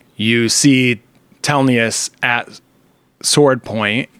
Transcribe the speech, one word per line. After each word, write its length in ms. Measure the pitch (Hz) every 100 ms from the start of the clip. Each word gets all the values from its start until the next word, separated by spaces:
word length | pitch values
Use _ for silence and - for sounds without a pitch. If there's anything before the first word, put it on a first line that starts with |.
| _ -
you 320 | 107 117 113
see 520 | - 147 131 127 113 _ _ _ _
Telnius 680 | - 147 135 120 113 - - -
at 380 | 127 120 - - _ _ _ _ _ -
sword 420 | - - 143 127
point, 460 | - 110 104 113 - _